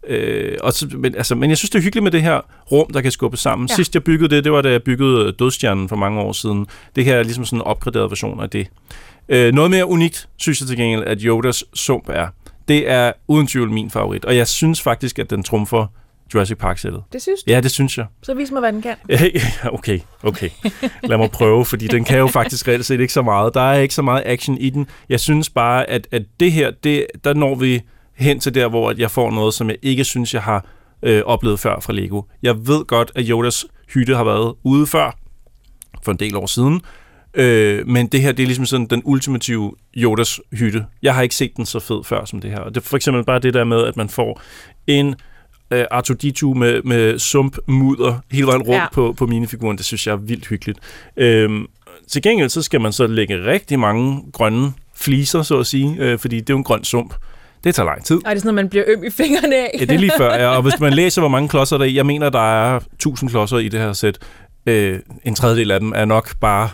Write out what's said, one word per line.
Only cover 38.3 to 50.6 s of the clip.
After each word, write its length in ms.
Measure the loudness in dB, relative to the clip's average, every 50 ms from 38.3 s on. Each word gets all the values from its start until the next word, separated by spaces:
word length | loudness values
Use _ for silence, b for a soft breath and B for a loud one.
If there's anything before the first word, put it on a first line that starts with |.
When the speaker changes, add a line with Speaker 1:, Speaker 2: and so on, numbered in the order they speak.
| 2
Speaker 1:
det 100 | 2 0
er 40 |
ligesom 200 | 0 0 -2 -2
sådan 200 | -2 0 -2 0
den 160 | 0 -2 -2 0
ultimative 680 | 0 0 0 0 -2 -4 -4 -2 -4 -4 -4 -4 -6 -8 _ _ _ _
Yodas 440 | 0 2 2 2 2 0 -2 -4 -8 -12 _ -6
hytte. 320 | -2 -2 -2 -2 -4 -6 -8 -14 -2 0
Jeg 120 | 0 2
har 80 | 2 0
ikke 120 | 0 0
set 220 | -2 -4 -4 -4
den 100 | -8 -8
så 140 | -6 -6 -8
fed 240 | -6 -4 -6 -6 -4
før 200 | -4 -6 -6 -6
som 160 | -8 -12 -12
det 100 | -10 -10
her. 80 | -10 -10
Og 160 | -10 -6 -8
det 60 | -8
er 40 | -6
for 120 | -2 -4
eksempel 280 | -2 0 2 0 0 0
bare 140 | 0 0 2
det 160 | 2 2 2
der 100 | 2 2
med, 200 | 2 2 2 2
at 120 | 0 -2
man 120 | -4 -6 -6
får 340 | -4 -4 -4 -4 -4 B B B B B B B B B -2
en, 280 | 0 2 2 2 0 -2 b b b b b b b b _ _ _
øh, 140 | -2 0 0 0 -2
R 80 | -2
two 140 | -2 -2 -4
D 200 | -2 -2 -4 -2
two 200 | 0 0 0 2
med, 280 | 2 2 2 2 0 0
med 360 | 0 2 2 2 2 2 0
sump 400 | -2 0 2 2 2 2 -2 -6 -2
mudder 520 | 0 2 4 4 4 2 2 0 0 0 -2 -6 _
hele 160 | -2 0 2
vejen 160 | 2 2 2 2
rundt 140 | 2 0 0 0
Speaker 2:
Ja. 40 | -2 0
Speaker 1:
på, 200 | 0 0 0 0
på 140 | -2 -2
minifiguren. 500 | 0 0 -2 -2 -4 -6 -6 -4 -4 -4
Det 80 | -4 -6
synes 200 | -6 -6 -4 -4
jeg 60 | -4 -4
er 40 |
vildt 300 | -4 -4 -6 -8 -8 -6
hyggeligt. 320 | -8 -8 -6